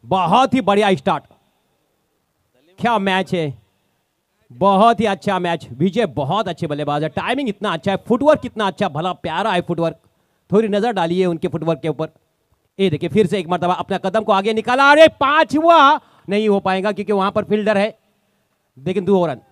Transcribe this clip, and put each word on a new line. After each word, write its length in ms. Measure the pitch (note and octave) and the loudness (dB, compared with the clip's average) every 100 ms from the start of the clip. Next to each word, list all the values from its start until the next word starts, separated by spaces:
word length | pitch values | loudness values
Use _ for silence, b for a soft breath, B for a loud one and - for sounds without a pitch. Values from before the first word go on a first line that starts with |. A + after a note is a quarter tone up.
बहुत 500 | A#2 F#3+ E3+ A3 C4 | -2 -2 2 2 2
ही 80 | C4 | 0
बढ़िया 300 | F#3+ G3+ G#3 F#3 | 2 2 2 0
start, 280 | - D#3 _ _ _ _ _ _ _ _ _ _ _ _ _ _ _ _ | -2 -4 _ _ _ _ _ _ _ _ _ _ _ _ _ _ _ _
क्या 180 | A3+ A3 | -2 0
match 340 | G3 F#3 F#3+ | 0 -2 -2
है, 200 | F3+ D3+ C3 _ _ _ _ _ _ _ _ _ | -4 -4 -8 _ _ _ _ _ _ _ _ _
बहुत 480 | B2 F#3+ F#3+ A3+ A#3 | -2 2 4 4 4
ही 60 | A3 | -2
अच्छा 300 | G3 - F#3 | -2 -4 -2
match। 280 | F3 E3+ - | -2 -4 -8
विजय 340 | B2 F#3 F3+ G#3 | -2 -2 0 -4
बहुत 400 | C3 C3+ G3 G3 | -4 -2 -2 -4
अच्छे 200 | E3 D#3+ | -6 -6
बल्लेबाज 360 | D3 D3 D3 | -6 -4 -4
है, 60 | D3+ | -4
Timing 380 | E3+ F3 B3+ C4+ | -6 -4 -4 -4
इतना 240 | G3 G3+ | -6 -6
अच्छा 180 | E3 - | -4 -4
है, 60 | F#3+ | -4
Footwork 420 | - A3+ D4+ D#4 | -2 0 2 2
कितना 260 | B2 - G3+ | -2 -4 -4
अच्छा, 220 | - G3 | -2 -6
भला 240 | C#3+ F3+ E3+ | -4 -6 -6
प्यारा 360 | F3 D#3+ G#3+ | -8 -4 -2
है 100 | F3+ | -2
footwork। 360 | F3 E3 E3 D#3+ _ _ _ _ _ | -4 -4 -4 -6 _ _ _ _ _
थोड़ी 160 | G3 A3+ | 0 2
नजर 260 | G3+ A#3 | 0 -2
डालिए 320 | G3 E3+ F3+ F#3 | -2 -2 0 0
उनके 220 | E3 F3+ | -2 -6
footwork 320 | E3+ D#3+ E3 | -4 -4 -2
के 80 | D#3+ | -4
ऊपर। 200 | C#3 D#3+ _ _ _ _ _ _ - | -6 -8 _ _ _ _ _ _ -2
ये 100 | F#3+ | -2
देखिए, 200 | D3+ F3 | 0 0
फिर 180 | F#3 G3+ | 0 2
से 120 | G3 | -2
एक 80 | E3 | -4
मरतबा 260 | F3 F3 F3 | -2 -2 -2
अपना 220 | F3 G3 | -4 -6
कदम 240 | F#3+ G#3+ | -2 -2
को 80 | A3 | 0
आगे 220 | G3 G3+ | 0 0
निकाला, 360 | A3 A3 B3 C#4 | -2 -2 2 6
अरे 160 | D4 D#4+ | 6 6
पांच 460 | D#4 C#4 D4+ D#4 D4 | 4 0 2 2 2
हुआ, 420 | E4 E4 C#4 D4+ b b - | 4 6 6 4 b b -6
नहीं 180 | G3+ G#3+ | -2 0
हो 100 | G3 | 0
पाएगा 300 | G3 F#3+ G3+ | 0 -2 -4
क्योंकि 220 | G3+ G3+ | -4 -4
वहां 180 | G3+ G3 | -2 0
पर 120 | G#3 G3+ | -2 -2
fielder 320 | G#3+ G#3 G#3 | -2 0 0
है, 200 | G#3+ - _ _ _ _ _ _ _ - | -2 -4 _ _ _ _ _ _ _ -10
लेकिन 280 | C#3+ G3 F#3+ | -6 -4 0
दो 200 | F#3+ E3+ | 2 0
run। 160 | B2 _ | -4 _